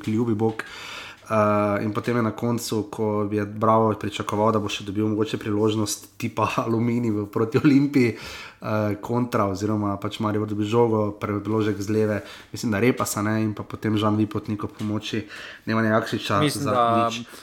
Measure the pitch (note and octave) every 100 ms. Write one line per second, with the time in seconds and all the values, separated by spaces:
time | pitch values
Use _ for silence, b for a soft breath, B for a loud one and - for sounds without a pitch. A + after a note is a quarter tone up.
0 | - A2 A#2 G#2+ A2+ A2 - B B B
1 | B B - A2 G#2 G#2 G#2 G2+ A2 G#2
2 | A2+ A#2+ A2 G#2+ A#2+ A#2 - A2 G#2 -
3 | G#2+ G#2 G#2 G#2 G#2 G#2+ A2 A2+ A2 G#2
4 | G#2+ - G#2 G#2 A2 A2 G2+ - G2+ G2
5 | G#2+ G#2+ G#2+ A#2 A2+ G#2 A2 A2 G#2 -
6 | - - A#2 - G#2+ - A#2 A2+ A#2+ A#2+
7 | A#2 G#2 G#2 A2+ A2+ - D#3 C3+ C#3+ C#3+
8 | A#2 - B B B - A#2+ G#2+ G#2 G2+
9 | - A#2+ B2 A#2+ G2+ F#2+ G#2 G#2+ G#2 G2
10 | G#2 - G#2+ G#2 G#2+ G#2 G#2 A#2 A#2+ A2
11 | G#2 G2+ G#2 G#2 G2 A2 G#2+ G2+ G2+ G#2+
12 | G#2+ G2+ B B B A2 A#2+ G2+ B2 B2
13 | G#2+ A2+ G#2 A2 A2 G#2 G2+ - A2 G#2+
14 | G#2+ G#2+ G#2+ G#2+ - G#2 G#2+ - G#2+ G#2+
15 | - A2+ - B B B - A2+ A2 A2
16 | A2 A2 - G2+ D3 - C#3 B2+ A#2 A#2
17 | A#2 A2+ A#2+ B